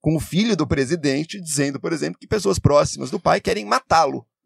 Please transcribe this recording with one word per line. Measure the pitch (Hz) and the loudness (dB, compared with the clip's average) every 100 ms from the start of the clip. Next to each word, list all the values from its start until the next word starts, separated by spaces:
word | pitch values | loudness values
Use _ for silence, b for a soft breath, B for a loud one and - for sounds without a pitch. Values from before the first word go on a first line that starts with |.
com | 151 160 | -2 -2
o | |
filho | 107 160 226 185 | 0 0 0 0
do | 135 | 0
presidente | 147 127 170 143 139 170 202 | 0 -2 -2 -2 -2 -4 -10
dizendo, | 165 143 143 131 | -6 -4 -2 -4
por | 165 | -6
exemplo, | 160 151 175 | -4 -6 -8
que | - | -6
pessoas | 214 196 185 | -2 0 2
próximas | 143 143 156 - 131 | 4 4 4 -2 -8
do | 185 | -4
pai | 160 180 | 0 0
querem | 196 - | 0 -4
matá-lo. | 208 254 - 165 147 135 - _ | -2 -2 2 4 4 0 -10 _